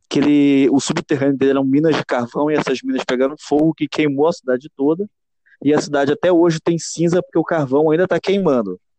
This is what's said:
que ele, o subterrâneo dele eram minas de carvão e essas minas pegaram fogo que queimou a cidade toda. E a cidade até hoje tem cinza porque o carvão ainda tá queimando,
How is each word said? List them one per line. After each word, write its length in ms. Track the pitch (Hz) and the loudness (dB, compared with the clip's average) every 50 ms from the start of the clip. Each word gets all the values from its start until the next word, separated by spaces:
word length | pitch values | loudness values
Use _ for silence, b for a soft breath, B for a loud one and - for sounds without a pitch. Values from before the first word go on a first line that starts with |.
| _ - | _ -4
que 80 | - 143 | -2 0
ele, 500 | 139 147 147 147 143 143 139 135 139 123 | 2 4 4 4 4 4 4 4 4 4
o 80 | - 139 | 2 2
subterrâneo 580 | - - - - - - 160 135 135 139 139 127 | 0 -2 -4 -6 -4 -4 -2 0 0 0 0 2
dele 140 | 131 139 | 2 2
eram 120 | 135 139 139 | 2 2 0
minas 320 | 135 131 143 156 160 147 | 0 2 2 2 2 0
de 80 | 117 - | 0 -2
carvão 460 | - - 123 120 117 - 147 147 151 | -4 -4 -4 -4 -4 -4 -4 -2 -2
e 60 | 151 | -2
essas 260 | 143 - - 135 120 | -2 -2 -2 -4 -6
minas 220 | - 131 131 131 - | -4 -6 -6 -6 -4
pegaram 300 | - 131 123 131 135 151 - | -4 -2 -2 -2 -2 -4 -8
fogo 360 | - - 143 143 156 165 156 | -6 -2 0 2 2 2 0
que 120 | - 151 143 | -2 -4 -6
queimou 400 | - - 156 147 139 135 147 160 | -2 -2 -2 -2 0 0 0 0
a 60 | 180 | 0
cidade 340 | - - 131 127 127 139 156 _ | -2 -4 -4 -4 -4 -4 -8 _
toda. 320 | - 135 143 160 175 208 214 _ _ _ _ _ _ _ b b b - | -4 -2 -2 -2 -2 -4 -10 _ _ _ _ _ _ _ b b b -2
E 80 | 139 147 | 0 0
a 40 | 151 | 0
cidade 320 | 147 151 143 139 139 135 | 0 -2 -2 -2 0 0
até 200 | 147 - - 175 | 0 0 2 2
hoje 260 | 185 165 170 175 160 160 | 4 4 4 2 2 0
tem 200 | - - 170 165 | -2 -2 -2 -2
cinza 420 | - - - - 165 170 165 180 | -4 -8 -6 -2 -2 0 0 0
porque 160 | 175 - - 170 | -2 -2 -2 -2
o 60 | 160 | -2
carvão 480 | - 175 165 147 123 131 147 156 160 | 0 -2 -2 -2 0 0 2 2 2
ainda 160 | 151 160 185 180 | 2 0 0 0
tá 120 | - - | -2 -2
queimando, 600 | - 190 190 202 190 165 139 123 110 98 92 - _ _ _ | -2 -2 -2 0 0 0 0 0 0 -4 -6 -10 _ _ _